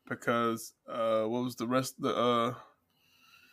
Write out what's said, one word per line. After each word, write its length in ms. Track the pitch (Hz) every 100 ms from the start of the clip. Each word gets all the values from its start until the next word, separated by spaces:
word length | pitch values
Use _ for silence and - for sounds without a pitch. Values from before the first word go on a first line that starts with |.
| -
because, 640 | - - 120 117 113 - - -
uh, 360 | 123 113 110
what 180 | 110 120
was 120 | 127 120
the 100 | 117
rest 300 | 127 131 -
of 40 |
the, 120 | 131 -
uh 380 | 120 120 117 127 - _ _ _ _ _ _ - _